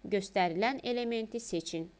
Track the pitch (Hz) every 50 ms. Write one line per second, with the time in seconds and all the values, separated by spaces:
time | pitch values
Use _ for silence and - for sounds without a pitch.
0 | - - 208 196 190 - - 202 180 175 160 180 214 247 269 254 - 240 240 240
1 | 240 233 233 226 220 214 - 233 - - - 165 160 - - 165 165 180 -